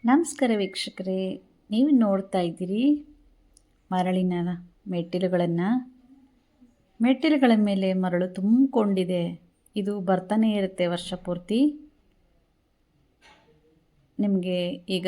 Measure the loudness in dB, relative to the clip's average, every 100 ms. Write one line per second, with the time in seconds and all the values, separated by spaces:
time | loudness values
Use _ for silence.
0 | 4 2 2 -2 0 0 -2 -6 -10 -10
1 | -6 -4 -4 -8 _ _ _ 0 4 6
2 | 4 2 0 -2 -2 -4 -6 0 2 0
3 | -2 -20 _ _ _ _ _ _ _ -2
4 | 0 0 0 -2 -4 -6 -12 _ -8 -6
5 | -4 -2 -2 0 0 0 0 -2 -4 _
6 | _ -20 _ _ _ _ _ _ _ _
7 | 0 2 2 4 4 4 2 0 0 0
8 | 0 0 -2 -2 2 4 4 2 0 0
9 | 0 -2 -2 -6 _ _ _ -6 -4 -4
10 | 0 -2 0 0 2 0 -4 -2 -2 -2
11 | -6 -10 -8 -8 -2 2 2 0 -16 _
12 | _ _ _ _ _ _ _ _ _ _
13 | _ _ _ _ _ _ _ _ _ _
14 | _ -4 0 0 0 -4 -4 -6 -6 -2